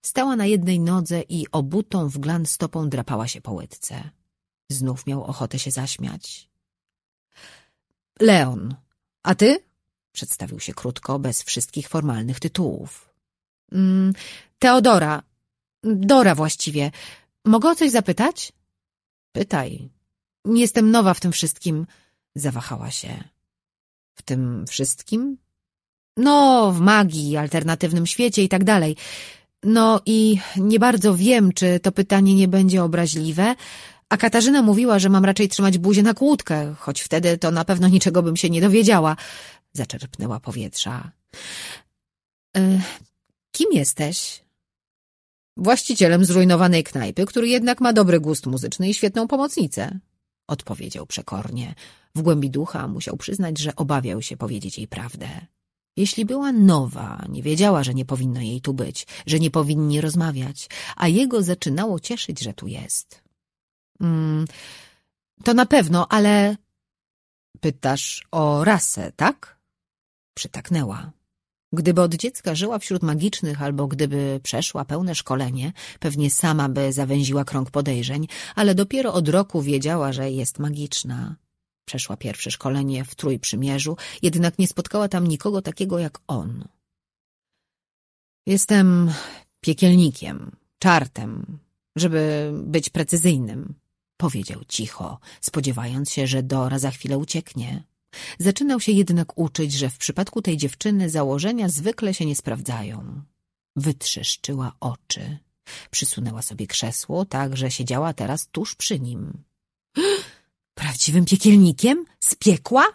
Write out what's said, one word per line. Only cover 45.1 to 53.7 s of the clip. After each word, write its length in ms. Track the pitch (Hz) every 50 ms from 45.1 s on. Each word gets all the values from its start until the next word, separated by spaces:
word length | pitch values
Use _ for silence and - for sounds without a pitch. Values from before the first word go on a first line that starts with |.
| _ _ _ _ _ _ _ _ _
"Właścicielem 680 | - 180 196 247 254 - - 247 - 190 165 170 175 190
zrujnowanej 600 | 175 175 185 185 180 175 165 185 180 180 165 156
knajpy, 420 | - - 135 113 95 - - 190
który 220 | 202 - 247 233 233
jednak 320 | 247 247 226 247 247 -
ma 120 | 254 240
dobry 280 | 233 214 202 180 170 165
gust 260 | 147 151 156 - -
muzyczny 420 | 131 127 131 123 120 - - 180 190
i 60 | 208
świetną 340 | - - 202 196 233 226 226
pomocnicę", 720 | 285 269 277 294 - - 190 143 - - - - - 190 _ _ _ _ _ _ _ _ _ -
odpowiedział 580 | 151 - - - - - - - - - 78
przekornie. 680 | _ - - - - - 98 107 127 - 123 120 - - _ - - - _ _ _ _
W 80 | 156
głębi 280 | 160 170 160 147 139 135
ducha 380 | 127 139 156 170 - - - -
musiał 280 | - - - - -
przyznać, 420 | 135 - - 202 190 185 165 160 151
że 180 | 151 151